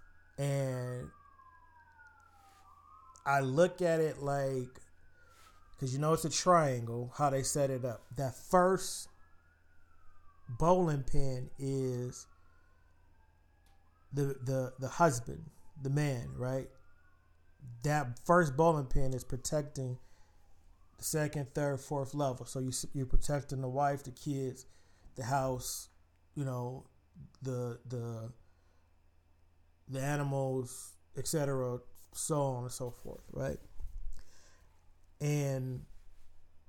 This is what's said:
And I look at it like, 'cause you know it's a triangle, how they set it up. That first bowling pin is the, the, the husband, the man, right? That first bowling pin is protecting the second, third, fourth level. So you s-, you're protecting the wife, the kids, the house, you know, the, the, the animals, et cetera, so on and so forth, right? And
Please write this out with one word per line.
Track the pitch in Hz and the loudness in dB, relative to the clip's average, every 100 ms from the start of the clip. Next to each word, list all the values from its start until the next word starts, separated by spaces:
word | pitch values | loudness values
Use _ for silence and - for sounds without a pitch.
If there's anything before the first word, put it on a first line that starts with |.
| - - - - | -18 -20 -16 -4
And | 143 139 135 127 123 123 - - - - - - - - - - - - - - - - - - - - - - - | 0 0 0 -2 -4 -6 -10 -14 -20 -20 -20 -20 -20 -20 -20 -20 -20 -20 -20 -20 -20 -20 -20 -20 -20 -20 -20 -8 0
I | 139 | 2
look | 131 135 180 180 | 2 4 4 4
at | 175 165 | 2 2
it | 156 135 | 2 -2
like, | 139 143 135 131 123 - - - - - - - - - - - | -4 -2 0 -2 -6 -12 -20 -20 -20 -20 -20 -20 -20 -20 -20 -8
'cause | 131 | -6
you | 135 | -2
know | 151 | 2
it's | 160 | 2
a | 160 | 0
triangle, | - 180 175 147 123 117 117 123 - | 0 6 6 6 0 -4 -6 -6 0
how | 147 | 2
they | 135 | 2
set | 127 151 139 | 0 2 2
it | 131 | 0
up. | 123 110 - 120 | -4 -6 -10 -6
That | 131 - | -4 -6
first | - 185 180 185 - - - - - - _ _ - - - - - - - - - | 2 6 6 4 0 -8 -12 -18 -20 -20 _ _ -20 -20 -20 -20 -18 -18 -20 -20 -12
bowling | 117 160 185 170 143 | 2 6 6 6 2
pin | 131 - 131 127 139 - | 2 4 4 0 -6 -6
is | 135 135 131 123 127 - - - - - - - - - - - - _ _ _ _ - - _ - | -4 0 -2 -2 -6 -10 -18 -20 -20 -20 -20 -20 -20 -20 -20 -20 -20 _ _ _ _ -20 -20 _ -10
the, | 139 139 131 | -2 -2 -2
the, | 127 131 127 - | -2 -2 -2 -6
the | 131 | -8
husband, | - 170 120 - 143 - - - - | 4 4 4 -4 -10 -12 -16 -18 -6
the | 135 | 0
man, | 143 147 123 139 135 | 2 2 0 -6 -6
right? | 127 131 127 - - - - - _ - - - 127 120 | -4 -4 -6 -14 -20 -20 -20 -20 _ -20 -20 -20 -18 -6
That | 143 151 135 120 | 0 0 0 -4
first | - 170 160 131 | 6 6 6 6
bowling | 165 156 131 | 6 6 4
pin | 143 131 | 6 6
is | 127 | 4
protecting | - 131 - 151 139 139 127 127 - - - - - - - - - - | -2 -4 0 0 -2 -4 -4 -6 -10 -20 -20 -20 -20 -20 -20 -20 -20 -10
the | |
second, | - 156 147 147 131 | -4 0 0 -2 -4
third, | 156 143 135 | 0 0 -2
fourth | - 143 135 | -4 -4 -4
level. | 147 135 123 120 | -2 -2 -2 -6
So | 135 | -6
you | 131 | -4
s-, | 127 - | -4 -4
you're | 139 127 | -4 8
protecting | - - 143 123 131 | 8 8 4 -2 -4
the | 131 | -2
wife, | 131 143 143 | 0 2 0
the | 139 | -6
kids, | 123 151 139 131 127 - - - - - - | -10 -4 -2 -4 -6 -16 -20 -20 -20 -18 -10
the | |
house, | 117 139 131 127 - - - - - _ _ - | -2 0 0 -2 -6 -10 -12 -20 -20 _ _ -6
you | 135 | -4
know, | 123 123 131 - _ _ - 135 - | -4 -6 -10 -16 _ _ -20 -20 -10
the, | 131 127 123 117 120 | -6 -4 -4 -8 -10
the, | 123 117 113 113 123 - - _ _ _ _ _ _ _ _ - _ - _ - | -8 -8 -8 -12 -14 -20 -20 _ _ _ _ _ _ _ _ -20 _ -20 _ -10
the | 131 | -4
animals, | 135 147 143 135 135 131 123 - - - - - | -2 0 0 0 0 -2 -4 -10 -16 -18 -14 -8
et | - | -2
cetera, | 165 139 135 127 123 - - - | 0 0 0 -2 -4 -8 -18 -16
so | - - 151 | -8 -2 0
on | 139 123 | 0 -2
and | 123 | -6
so | - 127 | -6 -8
forth, | - - - - | -8 -12 -14 -12
right? | - 135 - - - - - - - - - - - - - - - - - | -6 -6 -6 -8 -6 -6 -2 -2 -2 -4 -12 -20 -20 -20 -20 -20 -20 -20 -6
And | 147 147 139 135 127 127 - - - - - - - - | -2 0 0 -2 -4 -6 -10 -16 -16 -16 -16 -16 -18 -20